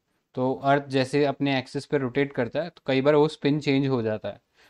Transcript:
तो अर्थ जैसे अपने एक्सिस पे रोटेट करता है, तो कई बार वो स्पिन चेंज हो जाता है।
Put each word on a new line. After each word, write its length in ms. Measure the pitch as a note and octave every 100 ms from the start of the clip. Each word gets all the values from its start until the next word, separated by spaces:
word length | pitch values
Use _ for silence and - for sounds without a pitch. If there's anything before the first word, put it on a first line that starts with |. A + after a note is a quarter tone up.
| _ _ _
तो 200 | - B2+
अर्थ 320 | B2+ C#3 C#3+ C#3
जैसे 380 | C3+ B2+ C#3+
अपने 340 | C#3+ C3+ C#3+ C3
एक्सिस 280 | B2 C#3+ -
पे 120 | D3
रोटेट 340 | B2+ C#3+ C#3
करता 300 | - A#2 C#3+
है, 80 | E3+
तो 120 | - -
कई 140 | C3+
बार 140 | C3+
वो 140 | D3+ D#3
स्पिन 320 | - C#3+ D3+
चेंज 260 | C#3+ C3+ C#3
हो 160 | B2+
जाता 260 | A2 G#2+ G2+
है। 120 | - _ _ _